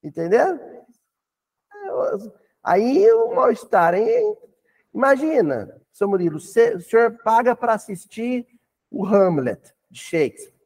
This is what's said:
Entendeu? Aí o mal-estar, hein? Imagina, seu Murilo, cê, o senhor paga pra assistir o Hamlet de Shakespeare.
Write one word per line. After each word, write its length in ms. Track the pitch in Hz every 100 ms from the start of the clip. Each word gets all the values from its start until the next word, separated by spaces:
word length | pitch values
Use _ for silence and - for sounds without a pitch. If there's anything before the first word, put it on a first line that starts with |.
Entendeu? 560 | 156 160 170 226 339 320 - - _ _ _ _ _ _ _ _ _ 415 392 123 - 196 214 _ _ _
Aí 480 | - 185 233 294 427
o 220 | 453 453
mal-estar, 600 | - 247 - - 196 170
hein? 420 | 180 226 226 415 427 _ _ _ _ _
Imagina, 880 | - 269 269 311 311 165 123 101 - _
seu 160 | _ 202
Murilo, 320 | 196 170 151
cê, 340 | - 226 233
o 60 | 185
senhor 380 | 170 226 233 233
paga 340 | - 226 247 233
pra 180 | 233
assistir 720 | 214 - 185 - - 240 247 233 _ _ _ _
o 140 | -
Hamlet 680 | 190 202 190 156 123 104 _ _ _
de 80 | 120
Shakespeare. 560 | - 165 131 - - _